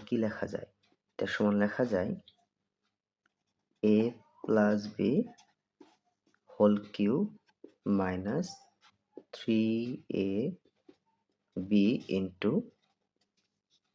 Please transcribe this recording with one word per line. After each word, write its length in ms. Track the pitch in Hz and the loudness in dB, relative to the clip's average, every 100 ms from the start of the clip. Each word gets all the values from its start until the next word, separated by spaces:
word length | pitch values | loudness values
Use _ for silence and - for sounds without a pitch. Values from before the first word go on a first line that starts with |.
| - | 0
কি 80 | 117 | -2
লেখা 220 | 107 - 101 | -2 -4 -6
যায়? 140 | - - _ _ _ _ | -8 -10 _ _ _ _
এটা 140 | - 101 | -6 -4
সমান 200 | - 104 101 | 0 2 2
লেখা 200 | 104 - 123 | 2 0 0
যায় 160 | 98 101 185 - _ _ _ _ _ _ _ _ _ _ _ _ _ _ _ 107 | 0 -2 -6 -10 _ _ _ _ _ _ _ _ _ _ _ _ _ _ _ 4
a 40 | 107 117 120 - _ | 4 2 -2 -14 _
plus 360 | - 110 104 104 104 - | 0 2 4 2 -2 -2
b 20 | 101 151 247 - _ _ _ _ - _ _ _ _ _ _ | 0 2 0 -6 _ _ _ _ -20 _ _ _ _ _ _
whole 280 | - 104 104 - | 2 4 4 -2
cube 360 | - 104 135 214 - _ _ - _ - 101 | -2 0 0 -2 -6 _ _ -20 _ -2 0
minus 480 | 92 92 95 139 185 - _ _ _ _ _ - - | 0 -2 -4 -4 -6 -10 _ _ _ _ _ -20 -20
three 720 | - - 113 110 113 120 127 - - 98 | -8 0 2 2 0 -4 -8 -6 -4 -2
A 40 | 98 139 175 _ _ - - _ _ _ _ _ - | -2 -4 -6 _ _ -20 -20 _ _ _ _ _ -10
B 160 | 92 104 101 135 - 95 | 0 2 4 0 -2 -4
into 360 | 95 - 101 165 - - _ _ _ _ _ _ _ _ _ _ _ | -4 -4 -2 -2 -4 -10 _ _ _ _ _ _ _ _ _ _ _